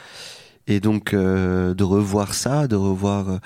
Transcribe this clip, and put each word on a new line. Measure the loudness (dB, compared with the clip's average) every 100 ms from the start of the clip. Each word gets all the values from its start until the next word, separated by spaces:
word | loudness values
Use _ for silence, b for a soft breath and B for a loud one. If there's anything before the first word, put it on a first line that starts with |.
| B B B B B B -2
Et | 0
donc, | 2 0 0 0
euh, | 2 2 2 0 0
de | 0
revoir | 2 2 2 0 -2 -2
ça, | -2 0 0
de | 0
revoir, | 0 0 0 -2 -2
euh, | -6